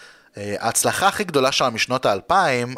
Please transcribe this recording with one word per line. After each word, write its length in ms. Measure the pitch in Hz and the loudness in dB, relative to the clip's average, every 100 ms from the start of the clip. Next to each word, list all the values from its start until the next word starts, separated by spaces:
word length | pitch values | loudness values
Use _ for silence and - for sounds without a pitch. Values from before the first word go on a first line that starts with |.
| - - _ 104 | -20 -20 _ -12
אה, 200 | 101 104 | -8 -4
ההצלחה 480 | 117 - 123 - 190 | -2 0 0 2 2
הכי 160 | - | 0
גדולה 280 | 185 147 131 | 0 0 2
שלה 180 | - 131 | 2 0
משנות 360 | 113 - 127 127 | 0 -2 0 0
האלפיים 680 | 98 - 185 165 123 120 | 0 2 2 2 0 -4